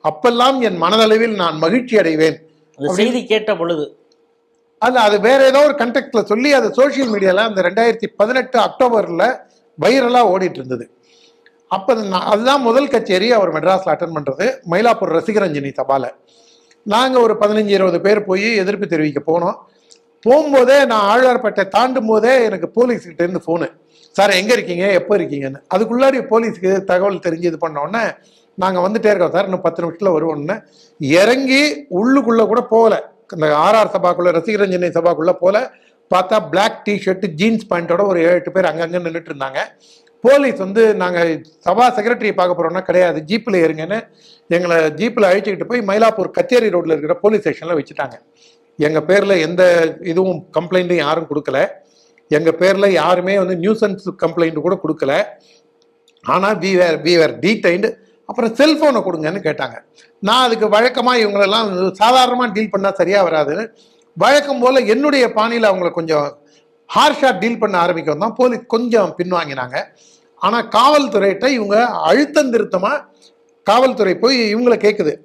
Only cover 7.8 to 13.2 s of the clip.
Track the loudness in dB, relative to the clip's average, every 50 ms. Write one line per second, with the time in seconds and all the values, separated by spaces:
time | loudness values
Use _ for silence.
7.8 | 2 2 0 -2 -4 -8 _ -2 0 0 0 -2 -2 -2 0 0 0 0 0 0
8.8 | 0 2 2 0 -2 -2 -2 0 0 0 0 -2 -8 _ _ _ _ _ _ -2
9.8 | 0 2 2 4 2 2 4 4 4 4 2 0 -2 -2 -4 -6 -10 -8 -8 -8
10.8 | -10 -12 _ _ _ _ _ _ _ _ _ _ _ _ _ _ _ -8 -8 -4
11.8 | 0 0 -2 0 0 -2 -4 -2 -2 0 0 0 2 2 2 2 2 2 2 2
12.8 | 2 2 0 -2 0 0 0 0